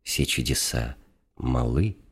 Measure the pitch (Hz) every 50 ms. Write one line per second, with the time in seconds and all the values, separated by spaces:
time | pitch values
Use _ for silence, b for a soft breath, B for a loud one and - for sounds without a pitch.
0 | _ - - - 69 - - - 60 64 67 - - - - 60 57 58 - -
1 | - _ _ _ _ _ _ - - - 64 62 - 58 60 71 95 107 101 -
2 | - -